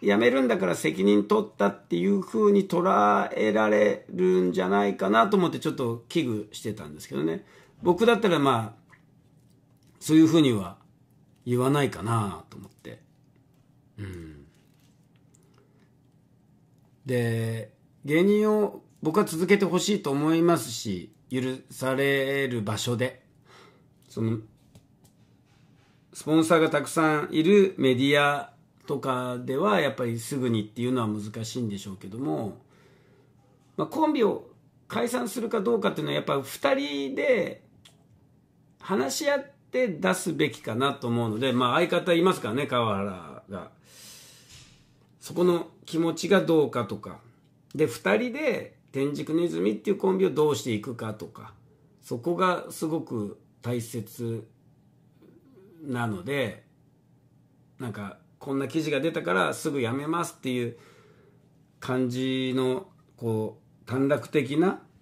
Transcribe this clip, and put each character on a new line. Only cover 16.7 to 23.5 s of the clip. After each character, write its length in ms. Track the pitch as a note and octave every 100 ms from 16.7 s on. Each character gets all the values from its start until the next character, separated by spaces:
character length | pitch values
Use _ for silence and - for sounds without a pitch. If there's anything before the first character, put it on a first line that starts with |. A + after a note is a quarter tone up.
| _ _ _
で、 680 | B2+ B2 A#2 A2+ A2+ A2+ - _ _ _ C#3
芸 180 | D#3
人 260 | G3 G#3 G#3+
を 320 | G#3+ G3+ - - _
僕 160 | D#3 G3+
は 80 | -
続 200 | D#3+ F3
け 120 | G3+
て 80 | F#3+
ほ 120 | F3
し 180 | - G#3
い 60 |
と 80 | D3
思 240 | C#3 D3+
い 60 | E3
ま 160 | E3+ E3
す 140 | B2+
し、 420 | A2+ G#2+ F2+ - _ _
許 100 | B2+ B2+ C3 -
さ 240 | - C3
れ 540 | C3 C#3 C#3 C3+ C#3 C3+
る 140 | A#2+
場 160 | G#2 G#2+
所 180 | - A#2
で。 260 | B2+ - _ _ _